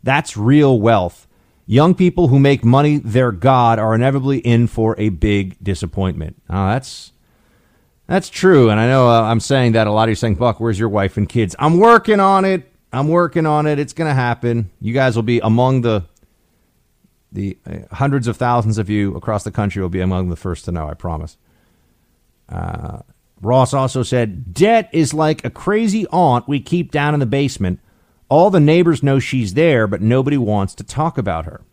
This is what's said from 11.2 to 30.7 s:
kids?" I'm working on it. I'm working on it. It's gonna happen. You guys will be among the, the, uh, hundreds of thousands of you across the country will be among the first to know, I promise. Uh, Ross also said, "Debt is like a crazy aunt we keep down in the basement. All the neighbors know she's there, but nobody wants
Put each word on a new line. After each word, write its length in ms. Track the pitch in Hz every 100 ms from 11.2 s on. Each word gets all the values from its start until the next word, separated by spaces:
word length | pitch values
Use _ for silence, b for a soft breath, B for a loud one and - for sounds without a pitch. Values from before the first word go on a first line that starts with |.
| 98
kids?" 280 | 120 104 -
I'm 220 | 147 170
working 400 | 226 233 220 208
on 260 | 196 196 190
it. 220 | 185 - _ _
I'm 140 | 123 147
working 380 | 170 170 170 156
on 220 | 151 151
it. 120 | 143
It's 140 | 143
gonna 200 | - 160
happen. 560 | 135 123 117 120 117 101 _
You 120 | 110
guys 220 | 123 131 113
will 80 |
be 160 | 110 120
among 400 | 110 113 127 131
the, 240 | 117 107 85 _ _ _ _ _ _ _ _ _ _ _ _
the, 260 | - 101 - -
uh, 300 | 80 - 92
hundreds 320 | 139 139 117
of 80 | 110
thousands 420 | 123 123 107 107
of 120 | 98
you 260 | 104 101 87
across 300 | 98 107 -
the 60 |
country 300 | - 101 101
will 60 | 92
be 140 | 92
among 260 | 92 92 90
the 80 | 85
first 300 | 95 82 -
to 80 |
know, 160 | 87 76
I 40 |
promise. 440 | 76 90 80 78 _ _ _ _ _ _ _ _ _ _ _ _
Uh, 500 | 87 85 - - - - _ _ _
Ross 320 | 98 127 135
also 300 | 143 131 131
said, 500 | 120 127 113 92 120
"Debt 360 | 85 196 226 -
is 220 | 160 143
like 320 | 151 156 156 131
a 40 |
crazy 560 | - - 208 226 214 190
aunt 420 | 175 165 120 -
we 100 | 143
keep 320 | - 175 170
down 220 | 151 147
in 80 | 147
the 40 | 123
basement. 540 | 139 143 - 95 90 _ _ _ _ _
All 220 | 143 190
the 100 | 185
neighbors 420 | 147 165 170 151
know 180 | 143 143
she's 340 | - 131 107
there, 340 | 101 165 131 107
but 140 | 98
nobody 360 | 107 127 135 143
wants 380 | 110 104 98